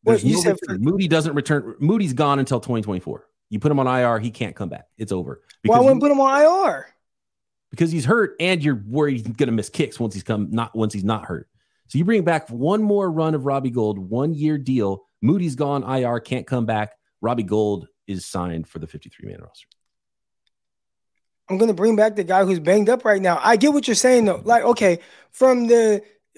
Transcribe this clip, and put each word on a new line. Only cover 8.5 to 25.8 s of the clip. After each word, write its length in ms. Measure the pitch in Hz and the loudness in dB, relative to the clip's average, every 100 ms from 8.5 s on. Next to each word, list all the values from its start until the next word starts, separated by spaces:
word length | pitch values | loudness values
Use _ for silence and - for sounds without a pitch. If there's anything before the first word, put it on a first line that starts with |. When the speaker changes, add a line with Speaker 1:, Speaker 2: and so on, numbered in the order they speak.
| 180 | 0
Speaker 1:
you're 180 | 147 123 101 | 0 -2 -4
worried 300 | 131 147 131 | -2 0 -2
he's 180 | 110 110 | -6 0
gonna 160 | 131 | 2
miss 180 | 113 - | 2 -4
kicks 300 | - 147 - | -4 -4 -2
once 140 | 117 | -6
he's 100 | 98 | -6
come, 260 | - 107 90 | -6 -4 -2
not, 240 | 110 117 113 | -4 -4 -4
once 180 | 110 | -4
he's 100 | 104 | -2
not 220 | 95 110 - | -2 -4 -4
hurt. 240 | 87 - _ _ _ _ | -12 -12 _ _ _ _
So 100 | 135 | -2
you 80 | 175 | 0
bring 180 | 226 | 2
back 260 | 170 160 - | 2 -2 -4
one 320 | 117 143 208 | -4 -2 0
more 300 | 214 202 190 | 0 0 0
run 240 | 156 160 156 | -2 -2 -2
of 100 | 135 | -2
Robbie 260 | 139 131 | -2 -2
Gould, 260 | 120 107 98 | -2 -2 -4
one 340 | 92 117 147 | -6 -4 -4
year 240 | 156 156 151 | -2 -2 -2
deal. 460 | 131 131 101 95 _ _ | -2 -2 -2 -4 _ _
Moody's 340 | 110 190 175 127 | 0 0 -2 -4
gone 280 | 143 143 | -4 -4
I 200 | 123 131 | -4 -4
R, 160 | 123 120 | -2 -4
can't 280 | - 127 - | -6 -8 -4
come 180 | 127 113 | -4 -2
back. 280 | 107 104 _ _ _ | -4 -4 _ _ _
Robbie 240 | 110 120 | -4 -4
Gould 440 | 98 107 104 101 - _ - | -2 0 0 -2 -8 _ -12
is 160 | 95 - | -10 -8
signed 400 | 92 87 82 80 | -8 -6 -8 -10
for 100 | - | -14
the 80 | 78 | -16
fifty-three 420 | - - _ - | -16 -20 _ -18
man 140 | - | -18
roster. 260 | - _ _ _ _ _ _ _ _ _ _ _ _ _ _ _ _ _ _ _ _ | -20 _ _ _ _ _ _ _ _ _ _ _ _ _ _ _ _ _ _ _ _
Speaker 2:
I'm 80 | 190 | 0
gonna 160 | 226 | 0
bring 220 | 180 208 220 | 2 2 2
back 200 | 214 208 | 2 0
the 80 | |
guy 200 | 175 185 190 | 0 2 2
who's 140 | 185 | 0
banged 300 | 151 202 208 | 2 2 4
up 160 | 233 226 | 0 2
right 160 | 202 | 2
now. 180 | 185 170 | 2 2
I 140 | 160 226 | 2 4
get 180 | 277 | 4
what 140 | 285 247 | 2 0
you're 80 | 214 | 0
saying 300 | 254 247 214 | 4 4 4
though. 160 | 175 | 0
Like, 200 | - 233 | 2 2
okay, 360 | 233 233 202 170 - - _ | 4 2 2 0 -6 -20 _
from 360 | - 262 247 233 | 2 2 4 4
the, 360 | 233 | 4